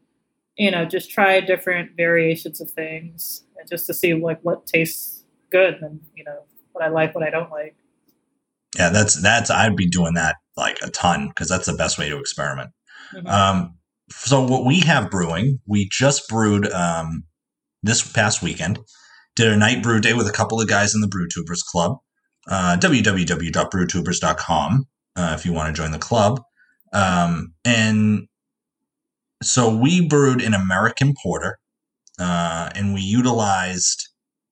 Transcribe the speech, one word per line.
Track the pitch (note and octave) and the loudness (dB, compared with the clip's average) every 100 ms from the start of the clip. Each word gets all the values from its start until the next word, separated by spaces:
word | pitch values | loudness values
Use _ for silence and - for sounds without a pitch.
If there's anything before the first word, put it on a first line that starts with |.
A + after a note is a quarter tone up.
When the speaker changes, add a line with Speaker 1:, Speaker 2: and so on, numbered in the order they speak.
| _ _ _ _ _ - | _ _ _ _ _ 0
Speaker 1:
you | G3+ | 0
know, | F3 | 2
just | E3 F#3 - | -2 -4 -4
try | - G3 F#3+ | 2 4 4
different | F#3 F#3 - F3 F3 - | 2 -2 0 -2 -4 -2
variations | E3+ E3+ D#3+ D#3+ E3+ - | 2 4 2 0 -6 -12
of | D#3+ | -12
things | - D#3+ D#3+ E3 E3 - - _ - | -10 -10 -10 -14 -14 -12 -12 _ -20
and | - | -10
just | F3 - | -8 -6
to | |
see, | E3+ F3+ | -2 0
like, | D#3+ E3 D#3+ | 0 -2 -4
what | F3 - - | -4 -4 0
tastes | E3 E3 - - - _ _ _ | 0 0 -4 -12 -16 _ _ _
good | F#3 F#3 D#3 | 4 4 2
and, | D3+ D#3 - - | -12 -14 -20 -20
you | |
know, | D3+ D3 - _ _ | -16 -16 -18 _ _
what | F3+ | -6
I | D#3+ | -2
like, | D#3+ D#3+ | 0 -2
what | E3+ | -2
I | D#3 | -4
don't | D#3+ E3 | -4 -8
like. | D3+ D#3 _ _ _ _ _ _ _ _ _ _ - | -10 -12 _ _ _ _ _ _ _ _ _ _ -2
Speaker 2:
Yeah, | F2 | 2
that's, | G2 G#2+ C#2+ | 4 2 2
that's, | F#2+ A#2 G#2+ | 4 2 2
I'd | D#2+ A2 G2 | 2 2 2
be | F2+ | 0
doing | F2+ E2 | 2 2
that, | E2+ D#2+ - _ - | 0 -2 -4 _ -6
like, | A1 - | -4 -4
a | - | -10
ton, | - F2+ D#2 C#2+ | -2 0 0 -4
'cause | - E2 | -6 -4
that's | F2+ - | -2 -2
the | |
best | E2+ D#2+ - | -2 -2 -2
way | D2+ | -4
to | C#2+ | -6
experiment. | C#2 - C#2+ C2+ B1+ _ _ - - | -8 -6 -6 -6 -12 _ _ -20 -20
Speaker 1:
Mm-hmm. | F#2 F2 | -14 -2
Speaker 2:
Um, | G2+ G2 F#2 F2 - _ _ _ | 2 4 2 -2 -10 _ _ _
so | - - C3+ | -10 2 2
what | B2+ C3+ B2+ | 4 2 2
we | E3+ | 4
have | D#3+ D3 G2 | 4 2 0
brewing, | F#2+ E2 E2 B2 C3+ - | -2 -2 0 0 -2 0
we | G#2 F#2+ | 0 0
just | - C3+ C#3 - | 2 2 2 -2
brewed, | A2 A2 G#2 G2+ | 0 2 2 0
um, | F#2 E2+ E2 D#2+ D#2+ - _ _ _ _ _ | -2 -2 -2 -4 -8 -12 _ _ _ _ _
this | G2+ - - | -2 -2 0
past | - G#2+ - | 0 0 0
weekend, | F2 E2 E2+ G#2+ - _ - - _ - | -4 -4 -4 -4 -8 _ -20 -20 _ 2
did | A2+ | 4
a | G#2 | 6
night | G#2+ B2 | 4 2
brew | A#2 A2+ | 2 2
day | A2+ | 2
with | A#2+ G#2+ | 2 0
a | |
couple | - G#2 A2+ | 0 -2 0
of | A2 | 0
guys | G2+ G2+ | 2 2
in | G#2+ | 0
the | G#2 | -2
Brew | G2 F2 | -2 -6
Tubers | - D#2+ E2+ | -6 -8 -8
Club, | - F2+ E2+ B2 _ _ _ _ - | -4 -2 -2 -2 _ _ _ _ -6
uh, | F#2+ F2+ F2 | -2 0 2
W | F#3 C3 | 4 4
W | G#2+ F#2 E2 | 2 0 -2
W | D#2 E2+ | -2 -2
dot | - - | -2 -2
brew | F#2+ F2 | -2 -2
tubers | F2+ D#2+ F2 | -2 -4 -2
dot | E2 D2 | -2 -2
com, | - E2 D2 B2+ C3+ _ _ F#2 | -2 -2 2 0 -2 _ _ -6
uh, | F2 D2+ | -4 -4
if | F#2 | -4
you | |
wanna | E2 D#2 | -4 -4
join | D#2+ D#2 | -4 -6
the | D#2 | -6
club. | - A2+ G2+ C3 - _ _ _ _ | -2 2 2 0 -8 _ _ _ _
Um, | G2+ F#2+ F2+ E2+ E2 D#2+ _ | -2 0 2 0 -2 -6 _
and | B2 A#2 A2 G#2+ G#2+ G#2+ - _ _ _ _ _ _ _ _ _ _ _ | 0 2 2 2 2 0 -4 _ _ _ _ _ _ _ _ _ _ _
so | - - A#2 | -2 2 2
we | A2 C3 F3+ E3 | 4 4 4 4
brewed | D3 C#3 B2+ | 4 4 2
an | A2+ | 2
American | G2+ F#2+ F#2 A2+ - C3+ C#3+ | 0 2 2 0 2 0 0
porter, | F#2+ - F2 - _ _ _ _ _ - | -4 -4 -4 -10 _ _ _ _ _ -6
uh, | F2+ F2 E2+ E2 E2 | -2 -2 -2 -4 -6
and | - G2+ | -4 -2
we | G2 | -2
utilized | G2 A#2 B2 A2+ G#2 F#2+ F#2 F2+ - - - _ _ _ _ | 0 2 2 2 2 0 -2 -2 -2 -2 -10 _ _ _ _